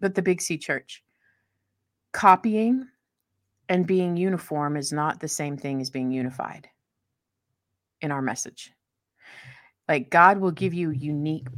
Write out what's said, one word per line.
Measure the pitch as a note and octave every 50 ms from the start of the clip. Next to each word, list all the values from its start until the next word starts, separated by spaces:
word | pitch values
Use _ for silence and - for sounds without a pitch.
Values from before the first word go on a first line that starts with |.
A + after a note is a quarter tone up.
but | - G3 F#3+
the | - F3+
Big | F#3 F3+ E3+
C | - - E3+ D3+
church. | - - D3 C3+ - - - - _ _ _ _ _ _ _ _ _ _ _ _ _ _ _ _ _ _ _ _ _ _ -
Copying | - - G3+ F#3 F#3 - A3+ G#3+ G#3+ A3 A#3 B3+ C4 C4 B3+ _ _ _ _ _ _ _ _ _ _ _ _ _ _ _ -
and | F#3 F3+ F3+
being | E3+ F#3 F#3 F3+ F3 F3
uniform | E3+ F3+ F#3+ F#3+ F3 - - D#3 D3+ D3 D3 D3
is | D3+ C#3 - D3
not | D3 D3+ D3+ - -
the | - D#3
same | - - D3+ D3 C#3+
thing | C3+ - C#3+ C#3 C3+
as | C3 B2+
being | - C3+ B2+ B2+ C3
unified | C3 B2+ B2+ B2+ - - - - - - - _ _ _ _ _ _ _ _ _ _ _ _ _ _ _ _ _ _ _ _ _ _ _ _ _ -
in | - D3+ C#3+
our | C#3 C3+
message. | B2 A2 - - - - - - - _ _ _ _ _ _ _ _ _ _ _ - - - - - - - - _ _ _ _ -
Like, | D#3 D3 B2 -
God | - E3+ E3+ F#3 G3+ G3+
will | F#3+ F#3 E3
give | - - F#3 E3
you | F3 F3 D#3+
unique | D3+ C3 C#3 D3+ D3+ D3 D3 D#3 D#3 D#3+ - - -